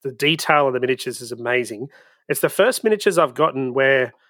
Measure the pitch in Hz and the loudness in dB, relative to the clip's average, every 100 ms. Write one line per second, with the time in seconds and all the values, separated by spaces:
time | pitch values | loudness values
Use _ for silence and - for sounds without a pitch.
0 | 131 120 147 160 - 151 139 127 127 127 | -12 -2 -2 0 2 2 2 0 -2 -2
1 | 127 117 117 117 117 123 113 104 139 - | -6 -10 -10 -8 -2 -2 -4 -8 -12 -16
2 | _ _ - 143 151 - 220 - 220 208 | _ _ -6 -2 0 2 2 2 0 0
3 | 208 175 147 120 156 135 131 127 135 135 | 2 2 2 2 0 0 -2 2 4 4
4 | 120 - _ | 0 -6 _